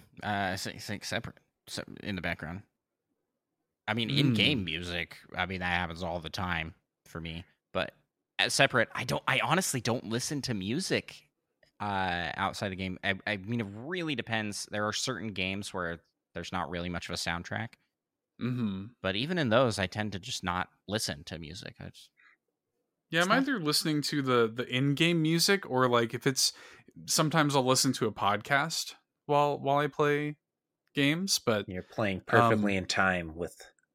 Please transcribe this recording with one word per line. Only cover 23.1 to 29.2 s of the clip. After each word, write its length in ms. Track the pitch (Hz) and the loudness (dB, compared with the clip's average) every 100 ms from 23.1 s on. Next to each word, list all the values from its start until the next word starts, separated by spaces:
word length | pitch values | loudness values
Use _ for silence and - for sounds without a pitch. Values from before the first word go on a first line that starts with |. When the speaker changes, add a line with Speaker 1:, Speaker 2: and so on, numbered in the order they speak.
Speaker 2:
Yeah, 80 | 165 | 2
Speaker 1:
it's 60 | 185 | 4
Speaker 2:
I'm 60 | 247 | 4
Speaker 1:
not 80 | 277 | 4
Speaker 2:
either 100 | 233 | 0
listening 420 | 151 147 165 151 | 2 2 2 0
to 180 | - 147 | 0 0
the, 300 | 131 120 113 | 4 4 4
the 140 | 117 120 | 0 -2
in-game 540 | 127 143 143 165 170 | 2 2 4 4 4
music 480 | 156 165 202 196 - | 4 4 4 2 0
or, 180 | 127 127 | 2 4
like, 260 | 120 117 | 4 2
if 120 | 123 139 | 0 0
it's, 280 | 131 - - - - - 82 80 | 2 0 -2 -14 -20 -20 -14 -2
sometimes 500 | - 156 165 147 139 | 2 4 4 4 4
I'll 100 | 127 | 4
listen 280 | 131 135 | 4 4
to 140 | - 110 | 2 -2
a 40 | |
podcast 840 | - 101 101 - 143 165 - - - _ _ | 2 2 2 2 0 2 -4 -6 -12 _ _